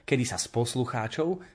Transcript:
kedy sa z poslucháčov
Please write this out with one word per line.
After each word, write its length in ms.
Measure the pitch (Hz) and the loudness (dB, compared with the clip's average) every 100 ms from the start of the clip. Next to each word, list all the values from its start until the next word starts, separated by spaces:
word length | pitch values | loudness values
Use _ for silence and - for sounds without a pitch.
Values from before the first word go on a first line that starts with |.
kedy 200 | - 135 117 | 0 2 2
sa 80 | - | -2
z 160 | - | -2
poslucháčov 880 | 117 120 127 120 117 110 - 160 185 - | 0 0 0 0 -2 -2 0 0 -2 -6